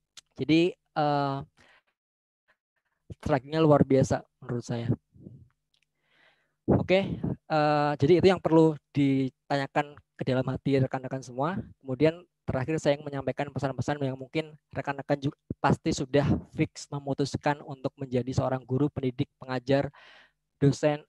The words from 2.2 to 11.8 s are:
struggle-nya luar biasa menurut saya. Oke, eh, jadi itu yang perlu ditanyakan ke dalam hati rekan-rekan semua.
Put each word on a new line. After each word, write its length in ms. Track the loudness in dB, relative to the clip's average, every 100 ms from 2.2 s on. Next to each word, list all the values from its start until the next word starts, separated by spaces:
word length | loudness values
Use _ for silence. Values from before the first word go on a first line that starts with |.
| _ _ _ _ _ _ _ _ -20 -8
struggle-nya 400 | -2 -2 -2 2
luar 240 | 6 6
biasa 400 | 6 4 4 0 -6 _
menurut 240 | -8 -8
saya. 240 | -6 -4 -2 -4 _ _ -20 -20 -20 _ _ _ _ _ _ _ _ _ _ _ 2
Oke, 480 | 2 4 0 0 -6 -6
eh, 600 | -8 -4 0 2 2 0 0
jadi 240 | 4 6
itu 60 | 6
yang 80 | 2
perlu 400 | 4 6 4 2 _
ditanyakan 1040 | 0 2 2 -2 -6 -6 -4 -2 -2 -4 -6 _
ke 80 | -10
dalam 240 | -2 -2 -2
hati 320 | -4 0 2
rekan-rekan 440 | 2 -2 -6 -10 -10
semua. 320 | -6 -4 -4 -10 -14